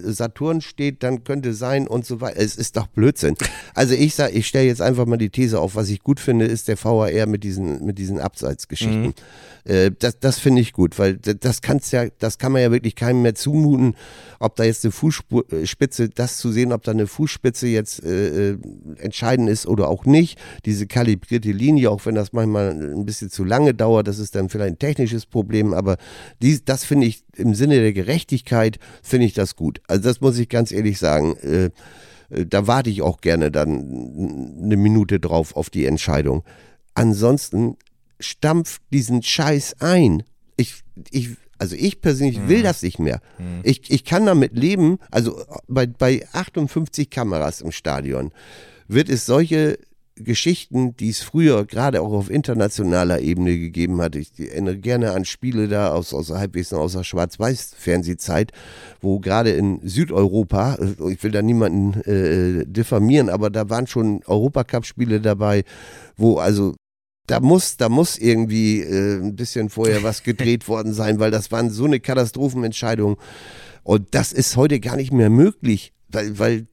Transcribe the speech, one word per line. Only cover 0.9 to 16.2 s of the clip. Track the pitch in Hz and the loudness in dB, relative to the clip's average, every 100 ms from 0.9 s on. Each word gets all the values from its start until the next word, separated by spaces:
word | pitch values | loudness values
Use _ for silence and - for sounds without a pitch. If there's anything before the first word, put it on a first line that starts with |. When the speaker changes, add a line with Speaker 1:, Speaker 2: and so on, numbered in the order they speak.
| 135 | -2
Speaker 1:
dann | 127 127 | -4 -4
könnte | 120 139 127 | -4 -6 -4
sein“ | 110 127 139 135 | -6 -2 -2 0
und | 120 120 | -2 -4
so | 117 | -6
weiter. | 123 - | -6 -2
Es | 107 - | -2 -2
ist | 113 113 | -6 -4
doch | 101 | -4
Blödsinn. | - 123 - 76 78 - - - | 2 4 4 0 0 -4 -6 -6
Also | - 131 | 0 2
ich | 127 151 | 4 2
sag, | - 131 | 2 0
ich | 101 107 | 0 0
stell | 135 131 | 2 2
jetzt | 120 | 2
einfach | 123 123 117 | 0 2 0
mal | 117 | 0
die | 104 | -2
These | - 123 107 | 0 0 0
auf, | 90 | -2
was | 107 104 | -2 -4
ich | 104 | -2
gut | - 139 | -2 0
finde, | - 117 | 2 2
ist | 113 117 - | 2 0 -4
der | 104 | -4
V | 110 113 | 0 2
A | 104 | 2
R | 92 107 | 0 0
mit | 101 | -2
diesen, | 101 95 90 69 | -4 -4 -4 -4
mit | 85 98 | -6 -6
diesen | 95 95 | -6 -4
Abseitsgeschichten. | 85 - 65 69 - 73 113 110 113 | -6 -6 -6 -6 -8 -6 -2 -2 -2
Speaker 2:
Mhm. | - - - - - | -6 -14 -20 -20 -14
Speaker 1:
Äh, | - 92 95 - | -2 2 2 2
das, | 120 - | -4 0
das | 135 - | 0 2
finde | 139 127 | 4 4
ich | 113 | 2
gut, | - 85 - | 2 0 2
weil | 98 95 | 0 0
d-, | 104 | -2
das | 104 127 117 | -2 -2 -2
kann's | - 143 - | 0 -2 0
ja, | 127 120 - | -2 -2 -4
das | 113 - | -6 -4
kann | 131 | -2
man | 131 | 2
ja | 123 | 2
wirklich | 123 113 | 2 -2
keinem | - 120 123 | -2 0 2
mehr | 120 | 2
zumuten, | 107 143 156 151 135 127 - - - - - | 0 -2 2 4 4 2 -2 -10 -20 -20 -6
ob | 113 - | -4 0
da | |
jetzt | 113 113 | 0 0
eine | 113 | -2
Fußspu-, | - 160 - - 120 - | 0 -2 -2 -2 -2 -2
äh, | 80 85 | -4 -6
Spitze, | - 135 - 113 | -2 -2 -2 -4
das | - | -2